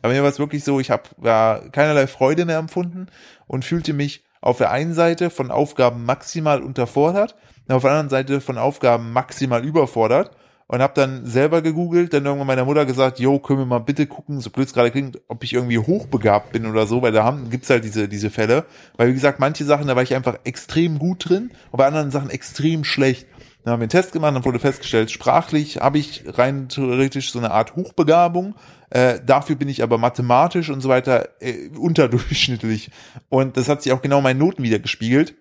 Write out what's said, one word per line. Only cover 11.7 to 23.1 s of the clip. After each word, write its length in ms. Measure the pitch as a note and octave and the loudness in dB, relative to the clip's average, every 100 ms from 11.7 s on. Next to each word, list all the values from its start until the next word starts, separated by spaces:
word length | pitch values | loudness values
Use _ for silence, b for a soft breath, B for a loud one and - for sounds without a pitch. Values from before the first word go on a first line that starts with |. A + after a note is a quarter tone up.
| D#3+ F3 E3+ F3 | -2 0 0 2
dann 120 | D3 C#3 | 0 0
irgendwann 220 | C#3 C3+ | -4 -2
meiner 160 | C3 | 0
Mutter 220 | B2+ D3 C#3 | 2 2 2
gesagt, 340 | C3 C3 B2+ | 2 0 2
„Jo, 180 | B2+ C#3 | 0 0
können 220 | - C#3 | 0 -2
wir 60 | B2+ | 0
mal 120 | A#2+ | -2
bitte 300 | A2+ C#3+ D3 | -2 -2 -4
gucken“, 320 | - - C#3+ | -6 -10 -10
so 100 | A2+ | -8
blöd 160 | - C3+ | -6 -2
es 80 | |
gerade 160 | B2+ A#2+ | 2 2
klingt, 300 | C3 C3+ - _ | 2 -6 -12 _
ob 160 | A#2 | -12
ich 80 | A#2+ | -4
irgendwie 260 | A#2+ B2 A2+ | -4 0 -2
hochbegabt 720 | A2 G3+ - A#2+ G#2+ G#2 - | 0 -2 -2 0 2 2 0
bin 160 | A2+ A2 | -6 -2
oder 220 | G#2+ G#2+ | 0 0
so, 140 | A#2+ | 2
weil 100 | B2+ | 2
da 100 | A2 | 4
haben, 280 | A2+ C#3+ A#2 | 2 -2 -6
gibt's 200 | B2+ - | -8 0
halt 140 | B2 | 0
diese, 240 | A2 G#2+ G2+ | 2 -4 -4
diese 220 | G2+ G#2 | -4 -6
Fälle, 340 | A2 A2 C3 - B B - | -2 2 2 0 B B 0
weil 140 | A#2+ | 2
wie 40 | |
gesagt, 240 | C3 C#3+ C#3 | 4 0 2
manche 260 | C3+ D3+ | -2 -2
Sachen, 220 | D3 D3 C#3+ | 0 0 2
da 80 | |
war 80 | B2+ | 0
ich 140 | B2+ C3 | 0 -2
einfach 220 | B2 A2 | -2 -6
extrem 560 | B2+ - - D#3 E3+ D3+ | -10 -10 -4 0 0 0
gut 300 | E3 F3+ D#3+ | -4 -4 0
drin 240 | F#3 A#3+ b b | -2 -2 b b
und 60 | C#3 | 2
bei 100 | C#3 | 2
anderen 240 | D#3 C#3+ | 2 -2
Sachen 200 | C#3+ C#3 | -4 -4
extrem 520 | - - - D#3 D#3+ | -8 -10 -2 -2 0
schlecht. 460 | C#3+ - C3+ | -2 2 2